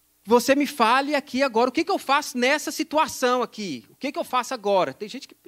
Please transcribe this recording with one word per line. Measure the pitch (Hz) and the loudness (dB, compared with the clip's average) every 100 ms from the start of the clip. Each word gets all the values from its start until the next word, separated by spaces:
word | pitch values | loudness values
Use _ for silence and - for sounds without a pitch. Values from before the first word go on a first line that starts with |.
| _ _ | _ _
que | - | 2
você | 240 240 | 4 4
me | 277 285 | 2 0
fale | - 220 262 277 294 | 0 2 2 2 -2
aqui | 277 247 | -2 -2
agora, | 277 220 254 | 0 2 0
o | |
que | 285 | 0
que | 339 | -2
eu | 370 | -2
faço | - 277 285 254 | 0 0 0 0
nessa | 247 294 320 | 2 0 -2
situação | - 311 302 277 - 247 254 | -6 -2 0 0 0 0 0
aqui? | 233 - 202 127 - | -2 -6 -8 -8 -12
O | - | -10
que | 269 | -8
que | 339 | -6
eu | |
faço | 294 254 233 | -4 -4 -2
agora? | 254 202 196 170 | -4 0 2 2
Tem | - 208 | -2 -12
gente | 247 - | -14 -16
que, | - | -20